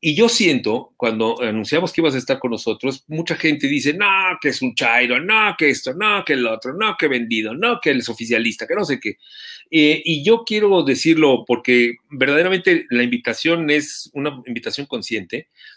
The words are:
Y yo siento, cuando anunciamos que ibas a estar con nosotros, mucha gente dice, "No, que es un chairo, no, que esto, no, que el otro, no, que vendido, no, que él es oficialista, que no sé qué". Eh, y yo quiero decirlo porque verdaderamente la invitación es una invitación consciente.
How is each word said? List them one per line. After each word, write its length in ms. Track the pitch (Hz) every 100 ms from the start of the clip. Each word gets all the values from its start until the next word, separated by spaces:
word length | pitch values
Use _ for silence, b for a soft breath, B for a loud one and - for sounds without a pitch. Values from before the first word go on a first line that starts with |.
Y 120 | 160
yo 140 | 151 226
siento, 640 | - 175 131 110 117 - -
cuando 440 | 120 110 113 117
anunciamos 500 | 117 110 104 156 185
que 80 | -
ibas 140 | 160 131
a 20 |
estar 200 | 131 131
con 140 | 123
nosotros, 540 | 110 113 107 135 135 -
mucha 280 | 156 165 147
gente 320 | 160 147 139
dice, 260 | 147 147
"No, 120 | 175 202 190 185 175
que 80 | 147
es 120 | -
un 140 | 127 -
chairo, 440 | 120 120 123 123
no, 320 | 180 220 208 170
que 120 | 147
esto, 240 | 123 131
no, 300 | 160 214 202 170
que 80 |
el 120 | 135 117
otro, 280 | 110 127
no, 220 | 170 214 -
que 80 | 151
vendido, 480 | 123 113 113 107 143
no, 240 | 233 240
que 100 | 151
él 80 | 131
es 100 | 117
oficialista, 580 | 117 117 117 117 - 113
que 80 | 196
no 80 | 156
sé 140 | 127
qué". 160 | 107 - B B B B _
Eh, 300 | 160 147 156 165
y 180 | 147
yo 200 | 165 233 233
quiero 380 | 214 208 180
decirlo 600 | 139 131 160 160 147 120 -
porque 480 | 120 - 123 120 117 _
verdaderamente 720 | 139 110 151 185 190 185 165 -
la 120 | 120
invitación 640 | 123 120 120 113 160 170 151
es 420 | 147 147 - -
una 280 | 139 147 127 127
invitación 400 | 113 110 - 143
consciente. 640 | 120 - 110 90 139 - B B